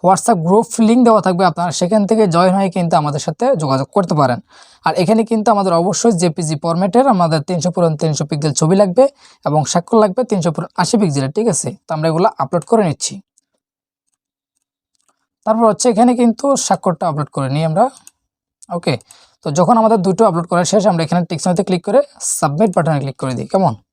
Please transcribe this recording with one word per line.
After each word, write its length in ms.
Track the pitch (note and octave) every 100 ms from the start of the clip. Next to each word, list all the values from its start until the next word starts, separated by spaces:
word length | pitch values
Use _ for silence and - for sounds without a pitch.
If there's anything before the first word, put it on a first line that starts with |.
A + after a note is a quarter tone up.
| F3
WhatsApp 340 | F#3 - G#3+ D#3+
গ্রুপ 180 | G3+ A3 -
লিংক 220 | A3 A#3 A#3+
দেওয়া 140 | A3 F#3
থাকবে, 180 | F3+ F#3
আপনারা 260 | E3 F3 -
সেখান 220 | F3 G#3+ G3+
থেকে 140 | A3 G#3+
জয়েন 260 | E3 F#3 F#3+
হয়ে 140 | G3
কিন্তু 240 | F#3 E3+ E3+
আমাদের 180 | D3+ D3
সাথে 260 | - D#3 B3 B3
যোগাযোগ 320 | D3+ C3 C3+ -
করতে 180 | F3 D#3
পারেন। 240 | C3+ A#2+ - - - _ -
আর 80 | D#3+
এখানে 200 | F3 A3
কিন্তু 240 | A3 A3+ G#3+
আমাদের 220 | G#3 G3
অবশ্যই 380 | E3+ F3 B3+ A#3
জেপিজি 440 | F#3 F3 D#3 D#3 D#3
ফরম্যাটের 420 | E3+ E3 F#3+ A#3 C4+
আমাদের 320 | F#3+ E3+ D#3+ C#3+
তিনশো 220 | F3+ F3
পূরণ 220 | E3+ E3+ D3+
তিনশো 220 | D#3+ D3 D3+
পিক্সেল 280 | D#3 D3+
ছবি 220 | C3+ D#3 F#3+
লাগবে 280 | G3+ F3 C4+ _ - _ -
এবং 200 | D3+ C#3+
স্বাক্ষর 260 | - F3 A3+
লাগবে 180 | G#3+ F#3
তিনশো 280 | B3 G3+ F3
পূরণ 160 | E3 E3+ -
আশি 180 | C#3+ A3
পিক্সেলের, 340 | G3 C#3 C3+
ঠিক 160 | D3 A3+
আছে? 220 | - C#3 G2+ _
তো 20 | D#3
আমরা 120 | D#3+
এগুলো 180 | D#3+ D#3 -
আপলোড 260 | C3+ F3
করে 200 | - A3+ F#3+
নিচ্ছি। 240 | C#3 - G3 _ _ _ _ _ _ _ _ _ _ _ _ _ _ _ _ _ _ _ _ _ _ -
তারপর 200 | A3 A3+
হচ্ছে 200 | G#3 B3+
এখানে 220 | G#3 A#3+ A#3+
কিন্তু 300 | B3 A3+ C#4 C4
স্বাক্ষরটা 520 | - F#3+ - E3 F3+
আপলোড 220 | D3+ D3 -
করে 140 | C3+
নিই 140 | C#3+ D#3+
আমরা। 200 | D#3+ B3+ - _ _ _ _ _ _ - F3
ওকে, 180 | - C3 _ - _ _
তো 40 | -
যখন 240 | D3 F3 A3+
আমাদের 200 | A3 A3 F#3
দুটো 180 | F#3 A3+
আপলোড 180 | E3+ E3+
করা 120 | F3 F3
শেষ, 120 | G#3 G3
আমরা 120 | E3+
এখানে 180 | D#3+ F3 E3+
টিক 100 | E3+
চিহ্নতে 200 | - F3
ক্লিক 200 | F#3+ F#3 -
করে 120 | A#3 C#4+ _
সাবমিট 500 | - - D#3 C#3+ G#3+ F#3
বাটনে 240 | D#3+ D3
ক্লিক 180 | C#3 -
করে 120 | C3+ B2
দিই, 100 | -
কেমন? 200 | F#3+ F3+ A2 _